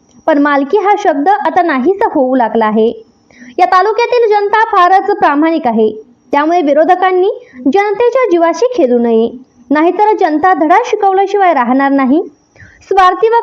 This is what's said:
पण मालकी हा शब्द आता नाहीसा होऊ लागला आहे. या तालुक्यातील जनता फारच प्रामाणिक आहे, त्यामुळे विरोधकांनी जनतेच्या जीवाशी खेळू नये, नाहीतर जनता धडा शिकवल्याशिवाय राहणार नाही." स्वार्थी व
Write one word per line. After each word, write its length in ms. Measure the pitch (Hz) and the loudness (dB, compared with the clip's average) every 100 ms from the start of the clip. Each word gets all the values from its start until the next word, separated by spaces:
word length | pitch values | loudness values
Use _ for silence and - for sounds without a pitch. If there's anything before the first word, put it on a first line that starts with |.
| _ _ - | _ _ -2
पण 120 | 294 | 0
मालकी 400 | 294 277 285 403 | 0 0 -2 -2
हा 140 | 381 403 | 0 0
शब्द 300 | 370 277 320 | 0 0 0
आता 340 | 415 330 370 | 0 -2 -2
नाहीसा 460 | 339 269 277 392 427 | -2 0 -2 -2 -2
होऊ 200 | 302 254 | 0 0
लागला 320 | 262 220 226 214 | 0 -2 -2 0
आहे. 380 | 214 226 - - _ _ - - - | 0 -2 -4 -14 _ _ -20 -12 -2
या 80 | 359 | 2
तालुक्यातील 640 | 370 415 440 480 494 453 | 2 2 0 0 0 2
जनता 340 | 415 403 440 | 0 0 0
फारच 460 | 453 403 359 381 381 | 0 2 2 2 0
प्रामाणिक 560 | 403 349 285 320 320 247 | 0 0 0 0 -2 -2
आहे, 360 | 226 220 - - _ _ | 0 -2 -4 -14 _ _
त्यामुळे 300 | 285 311 359 | -2 0 0
विरोधकांनी 680 | 294 285 330 359 370 370 392 - - | 0 2 2 2 0 0 -2 -4 -12
जनतेच्या 760 | 254 262 381 415 392 480 508 466 | -6 -2 0 0 0 0 0 0
जीवाशी 420 | 339 330 339 508 | 0 0 0 -2
खेळू 240 | 494 254 240 | 0 0 0
नये, 320 | 233 226 233 254 - _ - | 0 0 -2 -6 -20 _ -4
नाहीतर 460 | 294 339 359 415 415 | 0 0 0 0 0
जनता 340 | 349 302 370 | 0 0 0
धडा 220 | 381 311 381 | 2 2 2
शिकवल्याशिवाय 720 | - 415 392 381 392 403 370 | 0 -2 0 0 0 0 0
राहणार 360 | 285 233 269 277 | 0 0 0 0
नाही." 320 | 277 254 311 - - _ _ - _ | 0 2 0 -2 -12 _ _ -20 _
स्वार्थी 460 | - 392 370 359 440 | -4 2 2 2 0
व 40 | 466 | 0